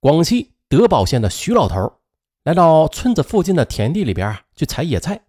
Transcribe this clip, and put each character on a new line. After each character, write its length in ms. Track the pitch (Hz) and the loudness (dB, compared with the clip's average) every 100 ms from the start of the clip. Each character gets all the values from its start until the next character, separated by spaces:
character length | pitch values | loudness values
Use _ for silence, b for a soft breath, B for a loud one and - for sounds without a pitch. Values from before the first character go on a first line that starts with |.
广 220 | 135 156 | 2 2
西 320 | 170 240 - _ _ | 2 0 -4 _ _
德 200 | 135 226 | 2 4
保 180 | 147 98 | 2 0
县 160 | 131 | 0
的 80 | 107 | -2
徐 240 | - - | -4 -2
老 160 | 233 117 | 0 0
头 320 | 87 92 _ _ _ _ _ | -2 -6 _ _ _ _ _
来 100 | - | -4
到 340 | 170 170 160 156 | 2 4 4 2
村 260 | - 254 233 | -2 -2 -2
子 80 | |
附 180 | 139 214 | 0 0
近 140 | 170 185 | 0 0
的 80 | |
田 300 | 120 - 110 | -2 -2 -4
地 100 | 180 | -2
里 100 | 160 | -4
边 140 | 90 98 | -4 -4
啊， 140 | 107 _ _ | -6 _ _
去 100 | - | -8
采 180 | - | -4
野 160 | 170 117 | -4 -4
菜。 240 | - 202 | -4 -10